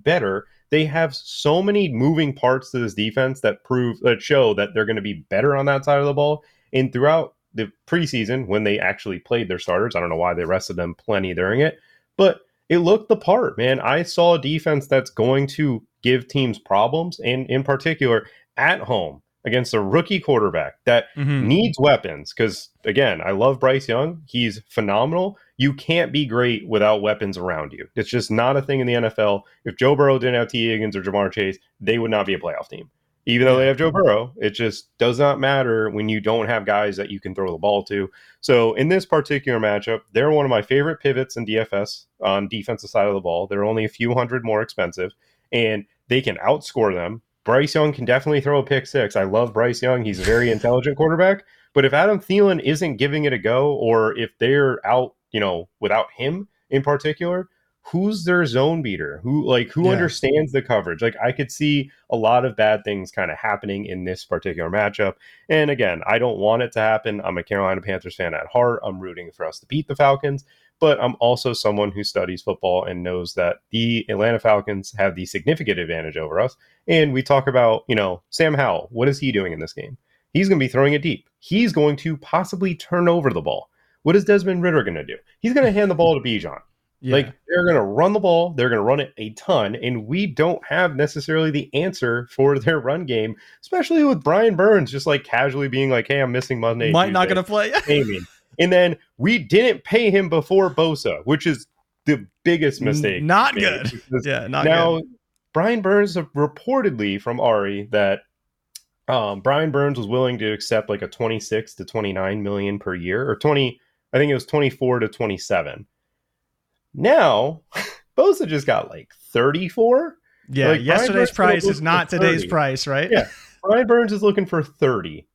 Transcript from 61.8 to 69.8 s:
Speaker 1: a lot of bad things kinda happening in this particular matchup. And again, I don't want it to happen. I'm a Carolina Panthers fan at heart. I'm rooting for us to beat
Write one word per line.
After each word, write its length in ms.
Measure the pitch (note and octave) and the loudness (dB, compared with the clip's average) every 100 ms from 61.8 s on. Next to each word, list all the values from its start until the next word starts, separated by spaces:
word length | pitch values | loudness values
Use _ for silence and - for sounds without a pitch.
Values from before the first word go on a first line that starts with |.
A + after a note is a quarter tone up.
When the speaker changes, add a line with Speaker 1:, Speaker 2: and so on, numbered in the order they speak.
| C3+ _ - | -2 _ -6
Speaker 1:
a 80 | A#2 | 0
lot 260 | A2 B2 | 4 4
of 140 | B2+ G#2+ | 2 2
bad 260 | G#2+ G#2+ | 2 2
things 280 | G#2 G2+ F#2 | -2 -6 -6
kinda 220 | - F2+ D2+ | -4 -4 -4
happening 500 | A2 G2+ G2+ G2 G2+ | -4 -4 -4 -6 -8
in 180 | F#2 | -8
this 220 | F2+ F#2 - | -6 -8 -6
particular 440 | F2 G2 E2 E2 | -6 -4 -6 -2
matchup. 440 | G2+ G2+ G2+ G2 - - - - | 0 0 0 -2 -4 -14 -18 -2
And 220 | D#3 D3 | 0 2
again, 320 | C3+ G#2 E2 - | 0 0 -2 0
I 120 | A2+ | 0
don't 180 | B2 G#2 | 0 0
want 240 | G#2 A#2 | 0 2
it 100 | A#2+ | 0
to 60 | A#2 | 0
happen. 420 | A2 A2 A#2 G#2 | 0 0 -2 -6
I'm 140 | F#2 F2+ | -4 -6
a 60 | |
Carolina 360 | - G2+ F#2+ F#2+ | -4 -2 0 -2
Panthers 360 | G2 F#2 F2+ - | -4 -8 -8 -8
fan 180 | F2 | -6
at 140 | D#2 D#2 | -6 -2
heart. 340 | B2 B2 A#2 | 0 0 0
I'm 160 | G#2+ F#2 | -6 -10
rooting 320 | F#2 F2 E2+ | -12 -14 -16
for 140 | - D#2+ | -10 -10
us 140 | - | -10
to 60 | - | -6
beat 200 | D3 | -6